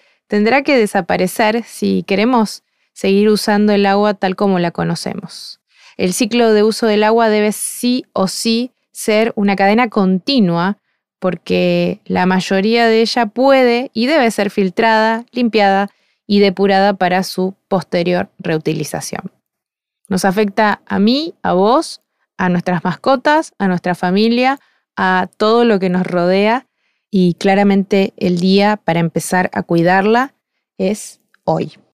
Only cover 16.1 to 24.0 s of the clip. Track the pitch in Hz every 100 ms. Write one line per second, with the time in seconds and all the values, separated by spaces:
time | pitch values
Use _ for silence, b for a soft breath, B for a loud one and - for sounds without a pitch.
16.1 | b - 202 202 185 196 190 202 196 180
17.1 | 180 185 - 185 - - 190 - 180 175
18.1 | 175 202 - - 160 156 156 151 - -
19.1 | - 185 - _ _ _ _ _ _ -
20.1 | 190 196 190 208 196 214 - - 196 208
21.1 | 269 330 - 180 180 202 285 - - _
22.1 | _ _ - 185 180 185 180 190 160 262
23.1 | 262 302 302 320 - 196 180 180 175